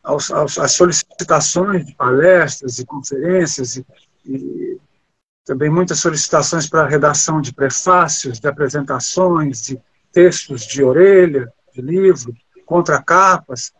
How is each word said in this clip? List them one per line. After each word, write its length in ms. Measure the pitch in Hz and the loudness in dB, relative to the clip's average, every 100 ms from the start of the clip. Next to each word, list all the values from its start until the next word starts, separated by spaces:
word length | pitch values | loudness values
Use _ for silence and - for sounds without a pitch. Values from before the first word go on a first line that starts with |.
aos, 300 | - 143 - | -2 -4 -2
aos, 260 | - 147 - | -2 -2 -2
às 140 | - | -2
solicitações 1120 | - 175 160 - - - 156 - 175 196 185 - | 2 2 0 -8 -12 0 0 0 -2 0 -2 -6
de 80 | |
palestras 840 | _ 123 131 170 180 147 - 131 123 | _ 0 4 6 4 2 -4 -10 -10
e 60 | 123 | -12
conferências 880 | 143 - 139 165 185 156 - 123 131 | -12 -8 -6 0 0 0 -4 -8 -10
e, 100 | - _ _ _ - | -14 _ _ _ -12
e 540 | 131 135 - - - _ _ _ _ _ _ | -10 -10 -10 -10 -12 _ _ _ _ _ _
também 260 | - 135 151 | -8 -2 0
muitas 300 | 165 180 156 | 2 0 0
solicitações 720 | 170 151 - 160 - 170 151 | -2 -2 0 0 0 -4 0
para 140 | 165 | 0
a 40 | 143 | 2
redação 540 | 147 147 147 - 156 | 2 2 0 -2 -2
de 120 | 139 | -4
prefácios, 880 | - 135 - 185 180 165 - 139 117 | -4 -2 -2 2 2 2 -2 -8 -6
de 80 | 147 | -6
apresentações, 1120 | 139 139 147 139 127 - - 185 165 151 120 | -4 -4 -4 -6 -6 -4 0 2 2 -2 -6
de 160 | - 127 _ _ _ | -10 -12 _ _ _
textos 520 | - 175 - - 123 - | 4 4 4 -10 -12 -8
de 160 | 139 | 0
orelha, 680 | 131 139 190 196 175 139 120 _ _ | 2 6 6 8 6 0 -6 _ _
de 80 | 127 | -14
livro, 520 | 127 180 190 160 120 117 _ _ _ | -4 2 2 2 -4 -16 _ _ _
contracapas. 1080 | 175 170 139 - 175 196 180 - 127 - | -2 0 -2 2 4 4 2 -4 -14 -14